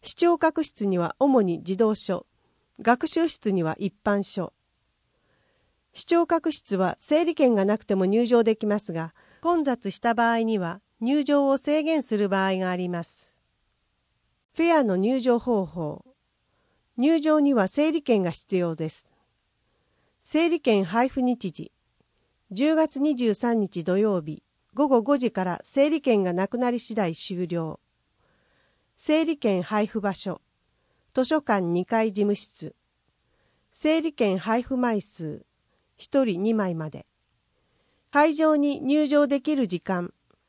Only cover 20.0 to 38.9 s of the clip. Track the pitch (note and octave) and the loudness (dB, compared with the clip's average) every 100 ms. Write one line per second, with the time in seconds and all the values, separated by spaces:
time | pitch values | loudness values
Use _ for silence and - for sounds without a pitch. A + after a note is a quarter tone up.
20 | _ _ - D4+ E4+ E4 - G#3 F3 G#3+ | _ _ -4 0 0 0 2 2 2 0
21 | B3+ C4+ B3 B3 F#3+ D#3 - _ _ _ | 0 0 -2 -2 -6 -10 -18 _ _ _
22 | _ _ _ _ _ F#3+ D4 D#4+ D#4+ C4+ | _ _ _ _ _ -2 2 2 0 0
23 | D4 C4 A#3+ G3 A#3+ A#3 G3 F3+ E3 F#3 | -2 0 0 0 0 0 -2 -4 -2 0
24 | A3 F#3 D#3 D#3 _ _ _ - C#4+ B3+ | 0 0 -4 -14 _ _ _ -2 2 2
25 | G#3+ C#4+ A#3+ A#3+ F#3 F3 - C4+ D4 D4+ | 2 0 0 -2 -4 -6 -4 2 2 2
26 | C#4 A3 F3+ F3 G3 A#3+ B3 A#3+ - A3 | 2 2 2 0 -2 -2 -2 -2 -4 -4
27 | F#3 E3 - F3+ F3 E3+ D#3+ - _ _ | -2 -4 -8 -6 -4 -4 -6 -10 _ _
28 | _ _ _ _ _ _ _ _ _ _ | _ _ _ _ _ _ _ _ _ _
29 | - D#4 D#4+ D4+ A3+ F#3+ F3+ G#3+ G#3+ A3 | 0 0 2 -2 0 0 -2 -2 -2 -2
30 | G3 F#3 G3 - _ _ _ _ _ _ | -6 -6 -8 -10 _ _ _ _ _ _
31 | _ - C4 D#4 D4 G#3 F3 F3 F#3 A3+ | _ -4 0 0 0 0 2 -2 0 0
32 | A3 G3+ G3+ G#3 - - D#3 _ _ _ | 0 0 0 -2 -6 -16 -16 _ _ _
33 | _ _ _ _ _ _ _ - D4+ D#4+ | _ _ _ _ _ _ _ -4 0 0
34 | D#4 - G#3+ F#3 F#3+ A3+ A#3+ C4 B3 A3 | -2 0 0 0 0 -2 -2 -2 0 -2
35 | - - D#3+ D3 _ _ _ _ _ _ | -6 -10 -10 -10 _ _ _ _ _ _
36 | - C#4 B3+ F3 G#3 A3 F#3+ E3 D#3 C#3 | -2 0 0 0 0 0 -2 -4 -8 -12
37 | - _ _ _ _ _ _ _ _ _ | -20 _ _ _ _ _ _ _ _ _
38 | _ C#4+ D4+ D4 D#4 D4+ C#4+ C#4 C4 | _ 2 4 4 4 4 2 -2 0